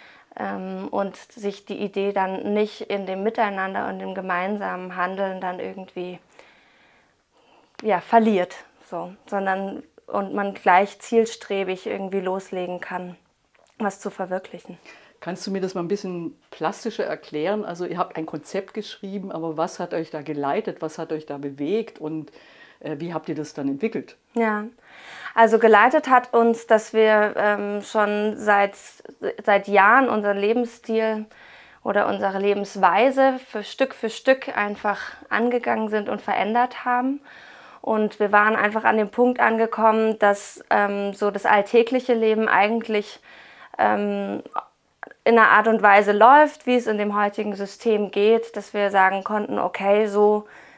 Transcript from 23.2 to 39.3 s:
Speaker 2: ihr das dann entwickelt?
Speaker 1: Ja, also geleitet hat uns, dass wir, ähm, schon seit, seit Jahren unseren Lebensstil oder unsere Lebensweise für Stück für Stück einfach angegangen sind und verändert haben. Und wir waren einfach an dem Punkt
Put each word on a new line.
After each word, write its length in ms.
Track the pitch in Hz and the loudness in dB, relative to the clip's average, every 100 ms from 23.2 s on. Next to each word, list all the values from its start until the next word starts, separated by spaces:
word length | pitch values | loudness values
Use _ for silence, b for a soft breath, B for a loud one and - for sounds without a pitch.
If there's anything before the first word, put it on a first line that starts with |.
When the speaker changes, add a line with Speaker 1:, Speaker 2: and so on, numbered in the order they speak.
| - | -8
Speaker 2:
ihr 60 | |
das 180 | 151 143 | -10 -10
dann 160 | - 139 | -6 -6
entwickelt? 480 | 139 220 156 - - _ | -4 -6 -6 -12 -18 _
Speaker 1:
Ja, 300 | 226 220 208 220 - B B B B B | -4 -2 -2 -8 -16 B B B B B
also 240 | 220 226 214 | 4 6 6
geleitet 500 | 220 208 240 311 269 | 6 8 6 4 4
hat 240 | 254 247 | 2 4
uns, 340 | 233 233 226 - | 2 2 2 2
dass 260 | 220 220 | 2 2
wir, 400 | 220 220 214 208 - | 2 4 4 2 0
ähm, 460 | 208 208 202 208 | 0 0 -4 -6
schon 540 | - 220 208 208 214 214 | -4 0 0 0 -2 -2
seit, 380 | 208 202 202 - - - - - - - | 2 2 2 -2 -20 -20 -20 -10 -10 -6
seit 240 | 214 202 202 | 0 0 2
Jahren 400 | 196 196 254 247 | 4 6 6 4
unseren 300 | 220 202 196 | 0 -2 -2
Lebensstil 880 | 202 233 233 - - 220 220 214 214 B B B B B | 0 0 -2 -6 -4 -2 -2 -4 -8 B B B B B
oder 240 | - 202 - | -4 0 0
unsere 300 | 196 202 190 | -2 -2 -2
Lebensweise 1000 | 202 202 196 196 185 185 262 262 269 254 - | 0 0 -4 2 2 4 2 4 2 2 -8
für 160 | 214 | -12
Stück 320 | 202 - 262 | -8 -2 -2
für 160 | - 220 | -2 -8
Stück 460 | - - 262 269 - | -4 0 0 0 -4
einfach 440 | 208 202 208 196 - - - | -4 -4 -4 -6 -8 -16 -6
angegangen 600 | 202 240 240 240 220 220 | -2 0 0 -2 -2 -2
sind 200 | 214 202 | -4 -4
und 120 | 208 | -6
verändert 600 | - - 196 233 254 - | -4 -2 0 0 -2 -4
haben. 360 | 247 247 262 285 B B B B B B | -4 -2 -2 -4 B B B B B B
Und 380 | - 220 214 - | -4 -2 -2 0
wir 120 | 208 | 2
waren 240 | 208 214 220 | 4 4 2
einfach 280 | 208 220 | 0 0
an 120 | 226 220 | 2 2
dem 140 | 208 | 0
Punkt 300 | - 247 | 2 2